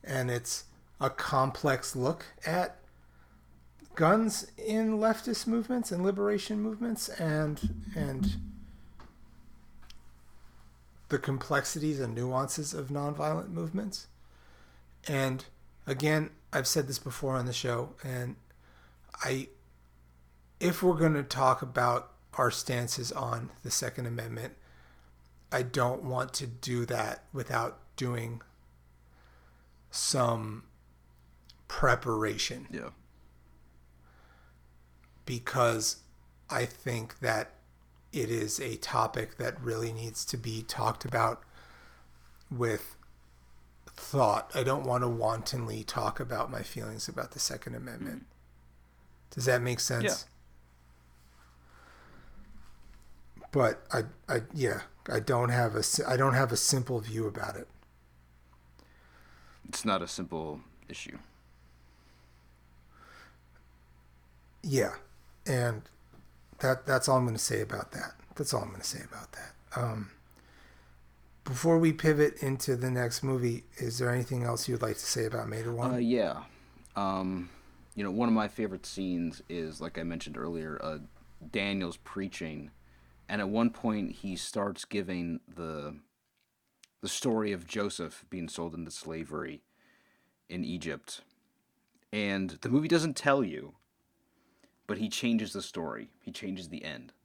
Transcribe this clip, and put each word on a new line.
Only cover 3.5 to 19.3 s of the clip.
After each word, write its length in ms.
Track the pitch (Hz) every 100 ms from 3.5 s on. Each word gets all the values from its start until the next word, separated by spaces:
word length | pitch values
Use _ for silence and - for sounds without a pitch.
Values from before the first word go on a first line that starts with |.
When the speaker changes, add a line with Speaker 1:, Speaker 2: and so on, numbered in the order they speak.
| - - - - -
Speaker 1:
guns 520 | 165 214 226 - - -
in 400 | 220 214 220 214
leftist 480 | 220 220 - 220 -
movements 460 | 233 220 254 226
and 120 | 175
liberation 560 | 190 196 202 208 - 214
movements 500 | 214 214 233 220 -
and, 760 | - 165 151 151 151 - - - 165
and 420 | 139 135 196 - - - - - - - - - - - - - - - - - - - - - - - - - - - -
the 100 | 139
complexities 800 | - 135 - 147 131 165 156 143
and 160 | 123 113
nuances 580 | 123 127 135 - 147
of 140 | 165 131
nonviolent 640 | 143 143 147 151 160 190
movements. 580 | 170 165 185 208 - - - - - - - - - - - -
And 380 | 143 135 131 - - - - -
again, 460 | 131 151 156 156 - -
I've 140 | 143 131
said 220 | 160 135
this 100 | 131
before 380 | - - 135 131
on 100 | 123
the 80 |
show, 400 | 123 123 120 135 -
and 320 | 131 127 123 - - - - - - - - -
I, 260 | -